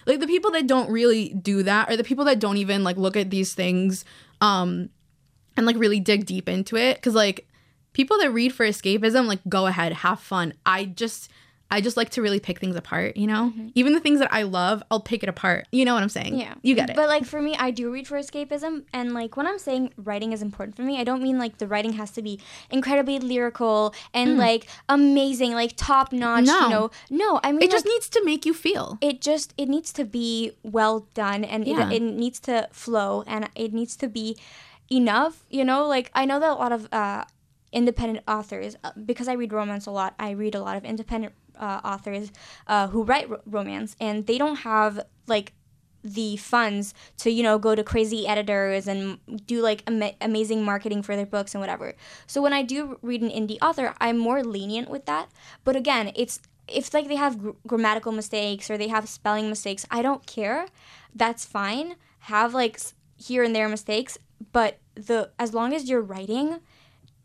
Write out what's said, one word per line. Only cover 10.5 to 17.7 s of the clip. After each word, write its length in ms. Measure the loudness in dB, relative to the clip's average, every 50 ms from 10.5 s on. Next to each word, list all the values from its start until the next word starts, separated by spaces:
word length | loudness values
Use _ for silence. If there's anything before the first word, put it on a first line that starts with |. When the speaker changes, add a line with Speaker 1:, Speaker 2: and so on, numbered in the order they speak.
| -4 _ 0
Speaker 1:
I 180 | 0 2 2 0
just, 460 | -6 -6 -6 -6 -6 -6 -10 -16 -18 _ -20 _ _ _ _ _ -2
I 100 | -2 0
just 160 | 0 0 0
like 140 | 0 -2 -2
to 120 | -2 -2
really 160 | 0 0 0 0
pick 220 | -2 -4 -6 -4
things 160 | -4 -6 -6
apart, 400 | -6 -8 -6 -4 -2 -2 -2 -2
you 100 | -2 0
know? 200 | 0 2 2 0 0
Speaker 2:
Mm-hmm. 180 | -2 -4 -12 -2 2
Speaker 1:
Even 180 | 2 4 4 4
the 60 | 4
things 200 | 4 4 4 4
that 120 | 4 2
I 100 | 2 0 0
love, 400 | 0 0 0 2 2 0 -2 -2 -2
I'll 120 | -2 -2
pick 220 | -2 -4 -6 -4 -4
it 40 | -6
apart. 380 | -6 -2 0 0 0 0 -2 -2
You 120 | 2 2 4
know 100 | 4 4
what 80 | 2 0
I'm 40 | 0
saying? 280 | -2 -4 -4 -4 -4 -4
Speaker 2:
Yeah. 160 | -4 -6 -10 -2
Speaker 1:
You 120 | 2 4 4
get 140 | 4 2 0
it. 40 | 2
Speaker 2:
But, 140 | 2 2 4
like, 160 | 4 2 0
for 180 | -2 -4 -4
me, 140 | -4 -2 -2 0
I 120 | -2 -2